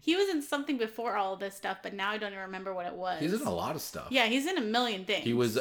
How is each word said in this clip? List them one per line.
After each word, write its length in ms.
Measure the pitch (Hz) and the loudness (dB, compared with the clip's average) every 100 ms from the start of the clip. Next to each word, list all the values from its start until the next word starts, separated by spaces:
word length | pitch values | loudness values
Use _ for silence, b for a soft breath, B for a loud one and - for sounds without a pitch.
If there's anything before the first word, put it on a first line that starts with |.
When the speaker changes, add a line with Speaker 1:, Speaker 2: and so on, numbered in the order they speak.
Speaker 1:
He 120 | 311 | 2
was 140 | 359 403 | 4 4
in 140 | 320 | 2
something 340 | 285 285 285 262 | 0 -2 0 0
before 400 | 220 - 233 208 | 0 -2 -2 0
all 200 | 190 190 | 0 0
this 200 | 196 196 | -4 -4
stuff, 220 | 190 190 | -4 -4
but 120 | - | -6
now 160 | 196 196 | -2 -2
I 80 | 214 | 0
don't 140 | 208 | -4
even 100 | 196 | -6
remember 300 | 190 190 190 | -8 -6 -4
what 100 | 185 175 | -4 -4
it 60 | |
was. 260 | 180 180 160 | -4 -2 0
Speaker 2:
He's 120 | 156 | 0
in 140 | 220 294 | 0 0
a 40 | |
lot 200 | 170 143 | -2 -2
of 60 | 156 | -4
stuff. 280 | - 165 - | -6 -8 -2
Speaker 1:
Yeah, 160 | 254 220 | 2 4
he's 200 | 262 302 | 2 2
in 120 | 370 | 0
a 40 | |
million 440 | 214 233 247 190 190 | 2 2 2 -2 0
things. 180 | 196 | 0
Speaker 2:
He 80 | 120 | 2
was. 260 | 120 120 110 | 4 4 2